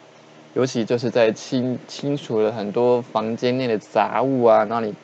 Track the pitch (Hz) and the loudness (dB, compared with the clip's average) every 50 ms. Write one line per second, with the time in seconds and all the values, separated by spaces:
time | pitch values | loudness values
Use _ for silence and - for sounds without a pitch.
0 | - - - - - - - - - - - 117 123 131 - 123 110 98 123 117 | -20 -20 -20 -20 -20 -20 -20 -20 -20 -8 -2 -2 -2 0 0 -4 -2 -2 -2 -2
1 | 117 120 - 123 117 110 107 - - - - 127 123 127 123 120 - - - - | -2 0 2 4 4 4 2 -2 -6 -4 -4 -2 -2 -2 -4 -6 -10 -14 -14 -8
2 | - 143 143 143 139 - 123 107 107 107 117 117 98 101 95 123 120 123 123 120 | -4 -4 -4 -4 -4 -4 -2 0 0 0 -2 -4 -6 -4 -2 0 2 2 2 2
3 | 120 - - 110 110 110 117 113 - 123 123 131 131 120 113 104 - - - 110 | 0 -2 -4 -4 -2 -2 -6 -2 -2 -2 0 0 -2 -2 -2 -4 -4 -2 0 0
4 | 101 104 - 110 123 135 135 127 120 117 110 110 110 104 113 117 113 107 101 - | 0 0 0 -2 0 0 0 4 4 6 6 6 4 2 -2 -4 -4 -4 -6 -10